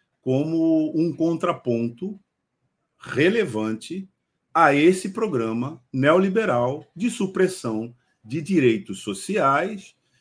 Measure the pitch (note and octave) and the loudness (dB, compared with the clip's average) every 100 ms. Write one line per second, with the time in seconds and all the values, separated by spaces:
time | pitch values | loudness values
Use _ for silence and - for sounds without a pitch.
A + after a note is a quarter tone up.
0 | _ _ C3 C3 D#3 E3 E3 D#3+ D#3 D#3 | _ _ -2 -2 0 0 2 2 0 -2
1 | E3+ - E3 E3 F3 - B2+ A#2 A#2 A#2 | -2 0 -2 0 -2 -2 -2 -2 -2 -6
2 | F#3+ G3 _ _ _ _ _ _ _ _ | -12 -12 _ _ _ _ _ _ _ _
3 | - A#2+ E3+ A3+ F3+ G#2+ A2 A2 - F3+ | -8 2 2 2 0 -2 -4 -6 -8 -12
4 | F#3+ _ _ _ _ D#3+ D#3 C#3+ D#3+ F#3 | -12 _ _ _ _ 4 4 6 4 4
5 | G3 - A3 C3 A2+ A#2 C3 D#3+ _ C3 | 0 -4 -4 -2 -2 -2 -6 -8 _ 0
6 | C#3 F3 G3 G3 G#3 B2 B2 C#3+ - E3 | 4 4 4 0 0 0 0 -4 -10 -6
7 | A#3 - F#3+ F#3+ F#3 - A#2 A2 A#2 - | -4 -2 -4 0 0 -2 -6 -6 -8 -12
8 | _ _ A2 D3 D3+ F3+ B2+ A2 F#2+ F#2+ | _ _ -10 -8 -2 2 4 2 -2 -10
9 | - F#3+ - G3+ C#3 C#3 F#3+ G#3 - _ | -8 -8 -4 0 2 2 0 -6 -16 _
10 | _ _ | _ _